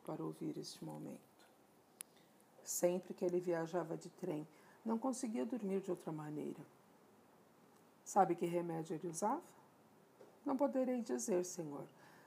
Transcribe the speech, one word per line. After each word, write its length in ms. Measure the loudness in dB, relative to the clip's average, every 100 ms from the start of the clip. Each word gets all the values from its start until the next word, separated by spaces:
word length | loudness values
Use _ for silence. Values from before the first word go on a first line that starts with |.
| -8
para 180 | -4
ouvir 340 | -4 -4 -4 -4
este 260 | -6 -8
momento. 640 | -8 -8 -8 -10 -14 -20 -20 -20 -20 -20 -20 -18 -18 -20 -20 -20 -20 -14
"Sempre 520 | -6 2 4 4 -2
que 100 | -2
ele 160 | 2 2
viajava 560 | 2 2 2 0 -2 -4
de 140 | -8
trem, 360 | -6 -2 -2 -4 -12 -20 -8
não 140 | -2 0
conseguia 480 | 2 0 -2 0 0
dormir 340 | 0 2 0
de 120 | 0
outra 200 | -2 -2
maneira." 480 | -4 -4 -4 -4 -6 -12 -18 -20 -20 -20 -20 -20 -20 -20 -20 -20 -20 -20 -18
"Sabe 320 | 2 6 6 4
que 100 | 2
remédio 500 | 2 0 -2 -2 -4
ele 120 | -4
usava?" 340 | 0 0 0 -4 -18 -20 -20 -20 -20 -20 -20 -20 -8 -2
"Não 120 | 2
poderei 440 | 4 4 2 2
dizer, 440 | 0 -2 2 2 2
senhor. 420 | -4 -6 -6 -10 -16 -20 -20